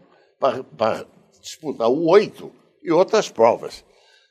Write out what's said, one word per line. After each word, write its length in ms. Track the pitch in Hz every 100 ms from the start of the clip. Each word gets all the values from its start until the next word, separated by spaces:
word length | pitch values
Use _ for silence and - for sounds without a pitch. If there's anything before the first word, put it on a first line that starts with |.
| _ _ _ _
pra, 260 | 139 120
pra 420 | 131 - 110 101 - _ _ _
disputar 480 | - - 151 120 113
o 160 | 135 170
oito 420 | 196 185 - 85 _ _ _ -
e 40 |
outras 380 | 160 185 214 -
provas, 540 | - 113 90 - - _ _ _ _ _